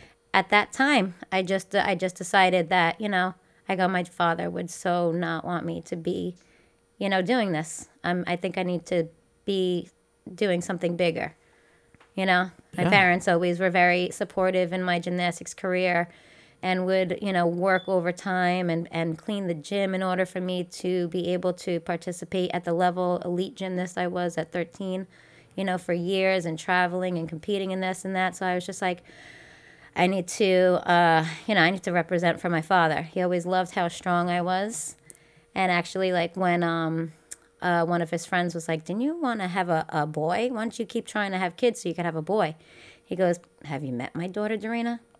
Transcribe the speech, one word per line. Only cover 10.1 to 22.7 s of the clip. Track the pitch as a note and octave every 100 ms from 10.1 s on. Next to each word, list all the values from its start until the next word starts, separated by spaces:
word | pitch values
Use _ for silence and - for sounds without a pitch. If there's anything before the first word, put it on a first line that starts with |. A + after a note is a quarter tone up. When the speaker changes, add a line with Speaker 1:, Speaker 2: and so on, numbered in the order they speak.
| _ -
Speaker 1:
doing | F3+ G3+ F3+
something | F3 F3+ F3 F3
bigger." | E3+ D#3+ D#3+ - _ _ _ _ _ _ _ F#3+
You | F#3+
know, | F3+ F#3 - _ -
my |
Speaker 2:
Yeah. | F3
Speaker 1:
parents | G3 F3+ F3+ F#3+
always | E3+ F3+ F3
were | F#3
very | F3+ F3+ F3+ F3+
supportive | - G3+ G3 F#3 F#3 F3
in | F#3
my | F3+ F3
gymnastics | F3+ F3+ F3 - -
career | - F#3+ F3+ F#3 F3 E3+ - - - - -
and | F#3 F#3 F#3
would, | F#3+ F3+ -
you | G3+
know, | F3+ E3+
work | F3 F#3+ F#3 F#3+
overtime | F#3 F3 F3+ G3 F#3 F3+ F3+ F3
and, | E3 E3
and | E3 E3 D#3+
clean | - G3+ F#3
the |
gym | D#3 - G3+ G3
in | F#3
order | F#3 F#3 F#3
for | F#3
me | F3+ F3+
to | F3+ - F3+ F3+ E3+
be | F3 F3
able | F3+ F3+
to | F3+ - E3+
participate | E3+ E3+ F#3 F3 F3 F#3+ F3+ F3+
at |
the | F3